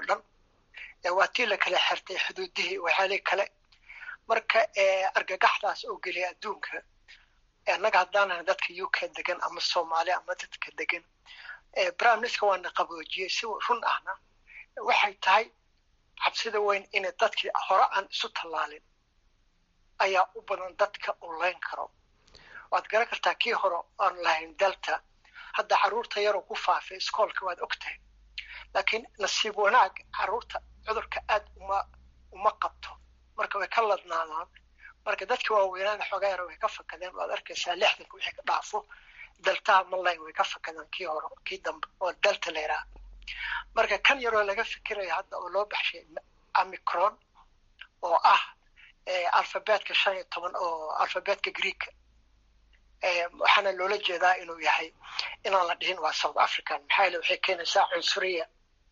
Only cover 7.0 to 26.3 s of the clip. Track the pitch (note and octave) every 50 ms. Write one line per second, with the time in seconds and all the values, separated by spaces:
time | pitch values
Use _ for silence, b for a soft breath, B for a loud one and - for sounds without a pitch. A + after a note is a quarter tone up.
7 | b b b b b b b b _ _ _ _ - G3 F3 E3+ G3+ A3 G3 F#3
8 | F#3 - - G3+ G3+ F#3+ F3 E3+ D#3+ F#3 F#3 - - - F3 F3+ F#3 - - -
9 | F3+ E3+ E3 E3 - F3 F3 F3 - E3 E3+ E3+ - - - F3+ E3 E3 E3 E3
10 | E3 F#3 - - - F3+ F3+ - - - - - - - - - D#3 - E3+ E3+
11 | - _ _ _ B B B B B B B B B _ - - F#3 F3 - -
12 | A#3 A#3+ A3 G#3+ A#3+ A#3 - - G#3 G3+ F#3 F3+ F3 E3 - F3+ F3+ - E3+ D#3
13 | D#3 - - F#3 F#3 F3 - - A3+ A3 G3 - - A#3+ A#3+ A3+ G#3 F3+ - -
14 | - F3+ G3 - _ _ _ _ B B B B B B _ B3 G#3 B3 - -
15 | G3+ G#3 G3 - - - G3 A3+ A#3+ - _ _ _ _ _ _ _ _ _ _
16 | _ _ _ - - - - - - A3+ G#3+ G#3 G#3 G3+ G3+ G3 G3 - G#3+ G3+
17 | F#3+ F3+ - - A3+ G3+ - - G3 - - - - - F#3+ G#3+ B3+ - - G3
18 | G3 - - - - - - - - E3 D#3+ D#3 D3+ D3 D3+ D#3 _ _ _ _
19 | _ _ _ _ _ _ _ _ _ _ _ _ _ _ _ _ _ _ _ -
20 | G3+ G3 F#3+ F3+ F#3 - - A3+ - - G3 F3+ F#3 F3+ E3+ - G3+ - - -
21 | - - - - F3+ E3+ D#3+ D#3+ F3 F3+ F3 - - - - - - - _ _
22 | _ _ _ _ B B B B B B B B B B F#3+ F3+ - - G3+ A3+
23 | A#3+ - - - - F3+ E3 - - A#3 G#3 - G3+ F3+ E3+ - - _ _ -
24 | G3+ F3+ F3+ F3 E3+ E3 D#3+ D#3+ D#3+ E3 D3 - G3+ F#3+ F#3 - - D#3 D#3+ -
25 | - _ _ _ B B B B B B - G#3+ G#3 - F#3+ - - G3 G#3+ A#3+
26 | A#3 - - G#3 G#3 G#3